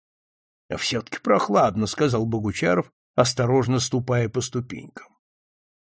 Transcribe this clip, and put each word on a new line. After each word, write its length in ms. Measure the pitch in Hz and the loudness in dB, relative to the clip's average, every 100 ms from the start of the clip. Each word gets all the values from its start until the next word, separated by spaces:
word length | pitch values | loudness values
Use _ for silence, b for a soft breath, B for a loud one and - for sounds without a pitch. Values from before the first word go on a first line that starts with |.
| _ _ _ _ _ _ - | _ _ _ _ _ _ -12
«А 80 | - | -8
всё-таки 420 | - 120 - - | -4 -4 -6 -6
прохладно», — 640 | - 196 - 202 123 95 104 | 2 2 4 4 2 2 -2
сказал 380 | - 147 117 113 | 0 0 2 0
Богучаров, 680 | 113 104 - 170 180 - _ _ - | -2 -2 -2 0 0 -2 _ _ 0
осторожно 640 | 123 - 120 131 117 127 | 2 2 2 2 2 0
ступая 500 | - 127 123 120 113 | 0 -2 0 0 0
по 100 | 123 | -2
ступенькам. 680 | - 123 123 - - - - _ _ _ _ _ _ _ _ | -4 -6 -6 -10 -14 -18 -20 _ _ _ _ _ _ _ _